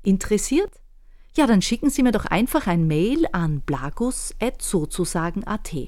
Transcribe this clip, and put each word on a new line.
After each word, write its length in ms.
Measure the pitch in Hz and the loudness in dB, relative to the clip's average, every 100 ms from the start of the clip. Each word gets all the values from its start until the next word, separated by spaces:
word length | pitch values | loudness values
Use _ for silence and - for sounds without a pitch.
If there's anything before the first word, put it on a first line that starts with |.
Interessiert? 760 | 196 190 - 208 - 285 415 - - - - - - - | 2 2 2 -2 2 0 0 -6 -20 -20 -20 -20 -6 2
Ja, 100 | 202 | 4
dann 160 | 208 | 4
schicken 280 | - 226 285 | 2 0 0
Sie 120 | - | 4
mir 100 | 247 | 2
doch 140 | 214 - | 2 0
einfach 400 | 170 247 311 208 | 0 2 0 2
ein 200 | 170 160 | 2 2
Mail 400 | 151 202 294 330 | 2 2 2 0
an 280 | 180 165 147 | 0 -2 -2
blagus 720 | - 139 139 - 247 - - - | -4 -4 -6 -4 -4 -4 -10 -4
at 220 | 233 - | -4 -4
sozusagen 840 | - 180 151 - 170 170 170 196 - | -4 -2 -2 -4 -4 -2 -4 -4 -6
at. 280 | 214 - 156 | -8 -6 -8